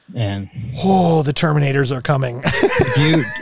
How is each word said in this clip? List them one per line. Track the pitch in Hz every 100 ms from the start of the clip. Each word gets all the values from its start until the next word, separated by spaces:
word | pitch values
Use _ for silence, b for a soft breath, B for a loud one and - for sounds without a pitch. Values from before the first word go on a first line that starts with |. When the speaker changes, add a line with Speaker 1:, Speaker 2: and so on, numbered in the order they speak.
| - -
Speaker 1:
And | 104 101 98 - 110 127
Speaker 2:
Oh, | 185 190 175 160
the | 143
Terminators | 143 165 151 143 135 131
are | 131
coming. | 123 139 123 120
<laughs> | -
Speaker 1:
if | - - 508 135 131
you, | 151 160 - -